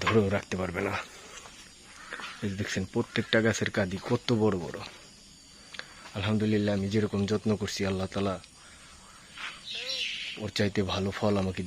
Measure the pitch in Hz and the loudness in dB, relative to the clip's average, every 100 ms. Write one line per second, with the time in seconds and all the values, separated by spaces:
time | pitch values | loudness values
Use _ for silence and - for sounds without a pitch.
0 | - 110 101 98 - 95 92 90 98 98 | 4 4 6 2 0 -4 -2 -2 -2 -2
1 | - - - - - - - - - - | -6 -14 -18 -18 -18 -18 -20 -20 -20 -18
2 | - - - - 104 98 107 - 95 120 | -12 -12 -10 -6 -4 -2 -2 -2 -2 -2
3 | 117 - 110 113 110 104 104 - 95 92 | 0 0 4 4 6 4 0 0 0 -2
4 | - 123 - 117 107 95 76 - - - | 0 0 2 4 4 4 -2 -8 -12 -14
5 | - - - - - - - - - - | -20 -20 -20 -20 -20 -20 -18 -16 -16 -16
6 | - - 95 110 107 107 104 101 98 107 | -12 -4 0 2 4 4 4 2 2 2
7 | 104 101 101 104 110 101 98 - 98 95 | 2 2 2 2 2 0 0 -2 0 0
8 | 95 101 98 90 - - - - - - | -2 0 0 -2 -8 -20 -20 -20 -20 -20
9 | - - - - - - - - 247 - | -20 -20 -18 -14 -12 -12 -10 -8 -6 -4
10 | - - - - 107 - 104 95 95 98 | -4 -4 -8 -6 -4 2 2 2 0 0
11 | 98 - 107 101 95 92 | -2 0 2 4 2 -2